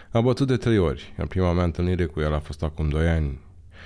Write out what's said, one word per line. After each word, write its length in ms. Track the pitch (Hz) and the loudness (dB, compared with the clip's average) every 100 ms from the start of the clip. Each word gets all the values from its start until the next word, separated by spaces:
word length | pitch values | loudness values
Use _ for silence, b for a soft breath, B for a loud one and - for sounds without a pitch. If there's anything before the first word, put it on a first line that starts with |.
| B | B
A 100 | 117 | 0
bătut 260 | 123 123 135 | 2 2 2
de 100 | 120 | 2
trei 220 | 120 110 | 2 4
ori, 360 | 80 65 - - | 2 -2 -8 -8
iar 80 | 78 | -4
prima 260 | 92 90 | 0 2
mea 120 | 87 | 2
întâlnire 400 | 87 82 90 90 | 2 0 0 0
cu 160 | 82 80 | -2 -2
el 140 | 76 | 0
a 40 | 76 | -2
fost 240 | - 80 | -4 -6
acum 260 | 76 73 76 | -6 -2 -2
doi 200 | 76 82 | 2 2
ani. 360 | 82 71 67 - - - B | 2 0 -6 -14 -20 -20 B